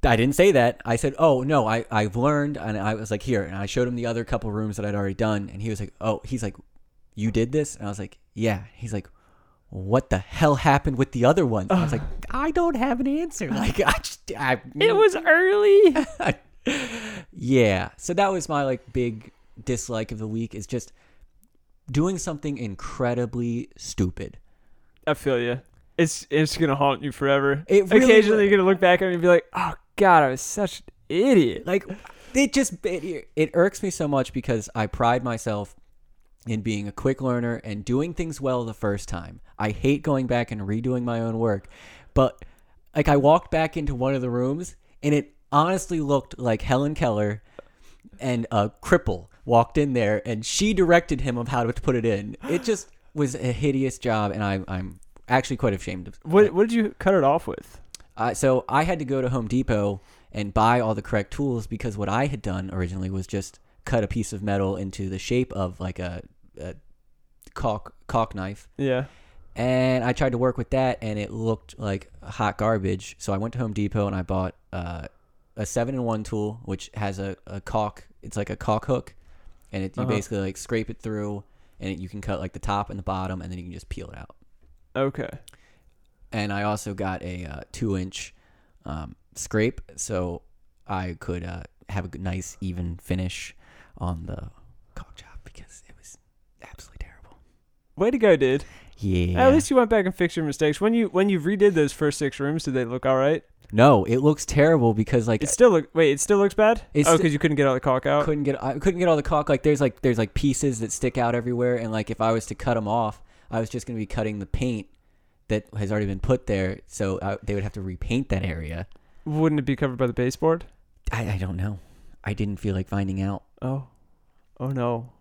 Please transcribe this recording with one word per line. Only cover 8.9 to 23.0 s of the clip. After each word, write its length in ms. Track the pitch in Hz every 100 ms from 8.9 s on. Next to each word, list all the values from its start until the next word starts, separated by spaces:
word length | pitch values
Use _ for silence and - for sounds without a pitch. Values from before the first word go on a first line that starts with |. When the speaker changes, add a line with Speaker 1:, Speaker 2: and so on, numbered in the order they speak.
Speaker 1:
like, 160 | 101 - _ _ _ _ _ _
"What 380 | - 95 120 -
the 80 | 92
hell 360 | - - 151
happened 420 | 139 156 139 - 135
with 140 | 135
the 120 | 123 120
other 180 | 165
ones?" 260 | 151 110 95
I 120 | 180
was 100 | 160
like, 100 | 147 147 -
Speaker 2:
<sighs> 140 | -
Speaker 1:
"I 200 | 254 302
don't 240 | 320 339 269
have 240 | 254 254
an 60 | 262
answer." 400 | 294 339 - 165
<laughs> 0 |
Like, 280 | 208 - -
I 120 | 196 -
just, 340 | - - - -
I 220 | 135 127 -
Speaker 2:
It 200 | - 415 415
was 200 | 427 381
early. 800 | 330 330 370 403 415 403 403 294 294 605
Speaker 1:
<laughs> 160 | - - _ - - 285 254 226 214 208 -
Yeah. 580 | 175 117 131 110 95 - -
So 180 | -
that 160 | 175 202
was 160 | 190 -
my, 160 | 151
like, 280 | 139 127 -
big 400 | - 120 110 110 _ _ -
dislike 500 | 113 123 - 113 110
of 60 | 110
the 80 | 110
week, 260 | 110 113
is 120 | 101 104
just 260 | 123 - - _ _ - _ _ _ _ _ -
doing 280 | 135 170 190
something 400 | - 151 151 139
incredibly 1120 | 113 95 - -